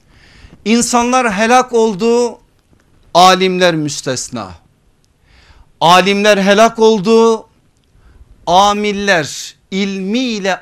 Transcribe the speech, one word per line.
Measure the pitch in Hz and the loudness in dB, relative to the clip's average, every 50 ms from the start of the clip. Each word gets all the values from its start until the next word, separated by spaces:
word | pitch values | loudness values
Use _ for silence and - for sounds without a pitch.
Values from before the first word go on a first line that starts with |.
| _ _ _ _ _ _ _ - - - - _ _ 202 | _ _ _ _ _ _ _ -20 -20 -20 -20 _ _ -2
İnsanlar | 220 240 240 240 - 240 240 240 254 262 254 233 196 | 0 0 0 0 -2 -2 0 0 0 0 0 -2 -2
helak | 190 220 226 240 254 247 247 240 | -2 0 2 2 2 0 0 0
oldu, | 233 226 226 208 175 214 233 233 240 247 233 233 - _ _ _ _ _ _ _ _ _ _ _ _ _ _ _ | 0 0 0 -2 -2 -2 0 0 0 0 -2 -6 -10 _ _ _ _ _ _ _ _ _ _ _ _ _ _ _
alimler | 165 180 185 185 185 185 190 185 180 185 180 165 | 4 4 4 4 2 0 -2 0 2 0 0 0
müstesna. | 160 151 147 147 - - 143 131 120 - - - 117 104 92 90 - _ _ _ _ _ _ _ _ _ _ _ _ _ _ _ _ _ _ _ _ - _ _ _ | 0 -4 -6 -8 -8 -8 -8 -8 -8 -8 -10 -12 -12 -12 -14 -16 -20 _ _ _ _ _ _ _ _ _ _ _ _ _ _ _ _ _ _ _ _ -20 _ _ _
Alimler | 143 160 175 185 185 196 202 202 202 214 208 196 | 0 2 4 4 2 2 0 0 2 2 2 2
helak | 190 196 202 202 220 226 226 - | 2 2 2 4 2 2 2 2
oldu, | 220 220 226 214 170 214 226 226 226 226 226 220 - _ _ _ _ _ _ _ _ _ _ _ _ - _ _ - _ - _ _ - | 2 2 2 2 2 2 2 4 4 2 0 -2 -6 _ _ _ _ _ _ _ _ _ _ _ _ -20 _ _ -20 _ -20 _ _ 0
amiller, | 170 185 202 202 208 208 208 208 202 196 202 202 196 170 147 127 - - - - - _ _ _ | 2 2 2 2 0 -2 -4 -4 -4 -4 -2 -2 -2 -2 -2 -4 -10 -14 -16 -16 -20 _ _ _
ilmiyle | - 190 202 196 196 190 185 190 208 247 262 247 226 208 190 196 180 180 | -6 -4 -4 -4 -6 -6 -6 -4 -4 -4 -4 -4 -6 -6 -4 -6 -6 -6